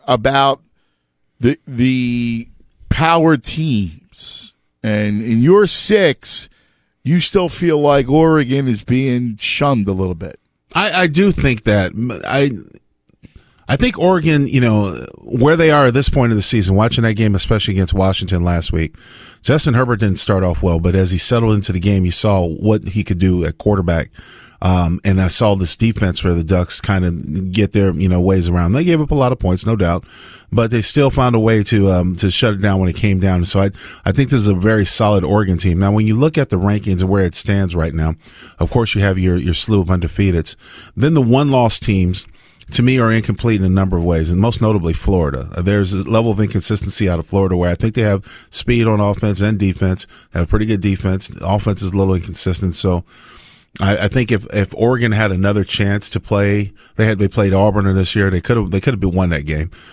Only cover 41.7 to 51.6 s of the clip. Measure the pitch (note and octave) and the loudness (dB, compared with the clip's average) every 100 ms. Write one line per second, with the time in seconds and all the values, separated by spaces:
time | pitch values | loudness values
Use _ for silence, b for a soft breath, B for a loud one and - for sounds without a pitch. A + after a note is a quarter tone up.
41.7 | - - G2 F2+ F2+ - b b b - | 0 0 0 0 -2 -8 b b b -8
42.7 | - B2 C3 A2+ A2+ G#2+ G2 A#2 G#2+ F#2+ | 0 2 4 2 2 -2 -2 0 0 2
43.7 | F#2+ F#2 F2+ F2 E2 D#2+ F2 A2+ A2 A2 | 2 2 0 0 0 0 0 0 2 0
44.7 | G#2 E2 E2+ - F#2 D2+ C2 C#2+ E2+ F2+ | 0 0 -2 0 0 0 -4 -8 -4 0
45.7 | G#2 F#2 F#2+ C2+ A2+ A2+ G2+ G#2 G2+ - | 0 0 -4 0 0 0 0 -2 -2 -4
46.7 | G#2 F2+ - G2 E2+ - G2 F#2+ F2 F2 | -4 -4 -2 -2 -2 -2 0 0 0 0
47.7 | F2+ A2+ A#2+ G#2+ G2 - B B - - | -2 -2 -2 0 -2 -4 B B -8 -2
48.7 | A#2+ A2+ G#2+ G#2 G2 G#2+ F#2+ G#2 G#2 G2 | 2 2 2 0 0 -2 0 0 0 0
49.7 | F2 F#2+ F#2 - b b E2+ E2+ G#2+ G#2+ | 0 -2 -2 -6 b b -4 0 0 0
50.7 | G2+ G2 F#2+ F#2+ F#2+ - - F#2 G2+ | 0 0 0 -2 -4 -6 -8 -4 -2